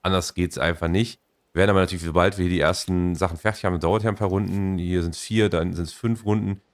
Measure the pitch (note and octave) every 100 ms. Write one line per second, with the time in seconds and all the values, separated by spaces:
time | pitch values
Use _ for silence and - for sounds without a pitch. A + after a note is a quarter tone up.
0 | F#2 F#2+ - - F2 - D#2+ E2 E2+ F#2
1 | A2+ - _ _ _ - G2+ F#2+ F#2 F2+
2 | E2 E2 F2+ F#2+ F2 F2 D2 F#2 - F2+
3 | F2+ E2+ F2+ E2 A2 G#2+ G2 F2 E2 G#2+
4 | A2 G2+ G2+ F#2+ F#2+ G2 F#2+ F#2 F2 F2+
5 | E2+ D#2+ - A2 G#2 F2+ F2 F2 E2 -
6 | A#2 A2 G#2 G#2+ G2+ G2 _